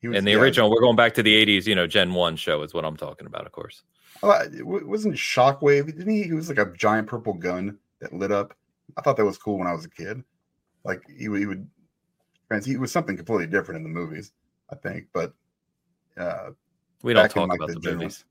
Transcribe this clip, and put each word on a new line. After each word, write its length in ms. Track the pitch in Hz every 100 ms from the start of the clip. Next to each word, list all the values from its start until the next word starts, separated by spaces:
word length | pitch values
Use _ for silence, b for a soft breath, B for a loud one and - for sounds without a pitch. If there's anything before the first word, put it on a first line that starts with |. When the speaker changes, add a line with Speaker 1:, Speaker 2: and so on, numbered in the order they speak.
Speaker 1:
He 60 | 120
was, 100 | 104
Speaker 2:
And 80 | 98
the 60 |
Speaker 1:
yeah. 60 | 107
Speaker 2:
original, 320 | 131 131 107
we're 80 | 113
going 140 | 123 117
back 180 | 117 117
to 80 |
the 100 | 107
eighties, 340 | 107 107 101 95
you 80 | 95
know, 100 | 87
Gen 260 | 104 90
one 220 | 90 87 80
show 260 | - 76
is 100 | 76
what 120 | 85 80
I'm 100 | 78
talking 300 | 73 - 73
about, 180 | - -
of 60 |
course. 320 | - - - _ b b b
Speaker 1:
Oh, 60 | 202
I, 160 | 202 -
w-, 400 | - - 196 -
wasn't 280 | 214 214 139
Shockwave? 720 | - - 127 135 147 143 151
Didn't 220 | 156 185
he? 140 | 214
He 100 | 185
was 160 | 160 165
like 80 | 135
a 120 | 101 -
giant 300 | 107 110 107
purple 260 | 120 110
gun 440 | 92 87 90 98 104 _ _
that 120 | 82
lit 180 | 85 98
up. 220 | 101 101 _ _ _ _ -
I 40 |
thought 160 | 151 127
that 80 | 104
was 120 | 95
cool 200 | - 98
when 100 | 90
I 60 |
was 120 | 85 85
a 40 |
kid. 340 | - 85 123 - _ _ _ _ _ 107
Like, 160 | 92 _ -
he, 80 | 107
w-, 140 | 101
he 40 | 101
would 240 | 95 104 _ _ _ _ _ _ _ _
trans-, 180 | 107 123
he 120 | 131
was 140 | 131
something 240 | 175 165 92
completely 300 | 82 110 82
different 300 | 95 92 85
in 60 |
the 60 | 80
movies, 420 | 82 85 78 104 _ _ _ _
I 40 | -
think. 320 | - 87 -
But, 200 | 90 82 _ _ _ _ _ _ _ _ -
uh, 340 | 90 92 95 - _ _ _ _
Speaker 2:
We 100 | 123
don't 100 | 110
Speaker 1:
back 120 | 107 -
in, 60 |
Speaker 2:
talk 80 | 92
Speaker 1:
like, 100 | 90
Speaker 2:
about 80 | 80
Speaker 1:
the 40 | 85
Speaker 2:
the 40 |
Speaker 1:
Gen 100 | 80
one. 100 | 85 85
Speaker 2:
movies. 200 | - _